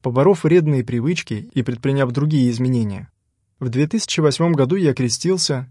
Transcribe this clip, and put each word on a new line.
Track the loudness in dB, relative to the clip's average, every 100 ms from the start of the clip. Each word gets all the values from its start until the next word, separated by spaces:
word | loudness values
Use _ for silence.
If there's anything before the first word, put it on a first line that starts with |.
Поборов | -2 2 4 4
вредные | 4 4 4 0
привычки | 0 -2 -2 -4 -4 -8 -4
и | -4
предприняв | -4 -4 -2 0 0
другие | 0 0 2 2
изменения, | 0 0 0 -2 -6 -14 _ _ _ _ _
в | -6
две | -2 0
тысячи | -2 -4 0
восьмом | 0 2 0
году | 2 2 2
я | 0
крестился | 0 -2 -2 -2 -2 -2 -4 -6